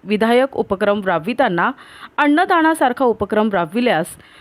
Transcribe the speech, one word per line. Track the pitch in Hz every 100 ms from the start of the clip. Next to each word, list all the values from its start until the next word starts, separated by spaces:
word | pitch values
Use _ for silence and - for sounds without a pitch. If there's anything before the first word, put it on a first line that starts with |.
विधायक | 180 208 226 240 269 -
उपक्रम | - 190 202 208
राबविताना, | 190 170 165 247 247 170 208 269 - - - -
अन्नदानासारखा | 294 294 359 349 320 320 262 240
उपक्रम | 254 208 196 214 220
राबविल्यास | 190 165 202 247 165 175 - - -